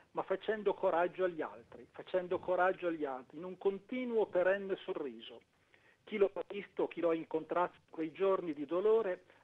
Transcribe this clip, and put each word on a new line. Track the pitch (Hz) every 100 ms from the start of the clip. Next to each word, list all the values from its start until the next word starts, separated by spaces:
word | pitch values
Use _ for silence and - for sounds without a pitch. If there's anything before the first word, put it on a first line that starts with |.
| _
ma | 160
facendo | - 190 - 214 202 -
coraggio | 190 165 175 170
agli | 185 160
altri, | 117 107 113 113 127
facendo | - - 185 180 180
coraggio | - 180 185 185 175
agli | 165 147
altri, | 131 123 151
in |
un | 185 185
continuo | 196 196 - 254 247 226 196
perenne | 180 180 196 196 185
sorriso. | - 175 143 113 117 117 _ _ _ _ _ _
Chi | - 214
lo | 190
ha | 175 -
visto, | 202 - - 160
chi | 165
lo | 165
ha | 165
incontrato | 151 156 156 170 180 -
in | _
quei | - 160
giorni | 147 196 190 175
di | 147 143
dolore, | 170 214 220 202 180 - -